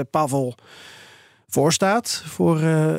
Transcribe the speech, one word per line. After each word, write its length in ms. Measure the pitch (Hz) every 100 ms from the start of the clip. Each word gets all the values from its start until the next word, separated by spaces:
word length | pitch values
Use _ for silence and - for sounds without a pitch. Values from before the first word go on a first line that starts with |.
| 131
Pavel 460 | 156 147 139 127 - - - - - - - _ _ _
voorstaat 760 | - 151 - 196 226 - - 156
voor, 360 | - 170 156
eh, 240 | 160 156 156